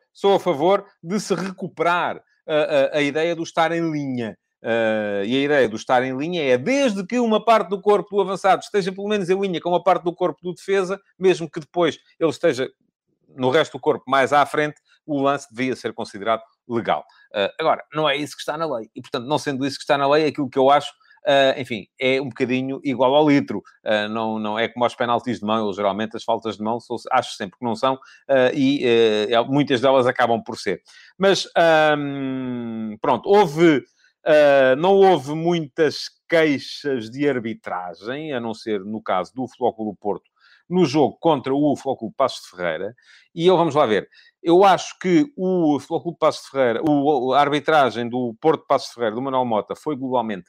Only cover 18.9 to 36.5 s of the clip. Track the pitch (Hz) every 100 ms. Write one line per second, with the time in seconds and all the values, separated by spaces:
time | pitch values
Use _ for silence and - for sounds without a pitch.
18.9 | - 123 135 120 151 147 131 139 - -
19.9 | 143 139 151 156 131 135 135 131 143 139
20.9 | - _ _ - 139 135 139 123 110 -
21.9 | _ 127 131 139 - 120 127 131 135 143
22.9 | 120 127 147 151 143 139 104 - _ -
23.9 | 107 104 113 110 110 107 107 110 120 120
24.9 | - 120 117 127 101 104 110 107 92 101
25.9 | 98 110 110 - 113 110 101 107 117 -
26.9 | 117 - 127 - - 101 - 123 110 131
27.9 | 135 - - - 135 127 143 135 139 123
28.9 | 117 113 107 104 117 120 139 139 127 135
29.9 | 135 123 123 120 117 - 110 101 87 _
30.9 | - - _ 196 180 - 190 165 156 156
31.9 | 147 143 139 135 131 127 123 117 113 110
32.9 | 107 147 117 - 202 180 147 170 139 -
33.9 | _ _ _ - 151 147 139 131 131 180
34.9 | 196 190 170 131 156 165 175 147 - 151
35.9 | - - - _ 165 156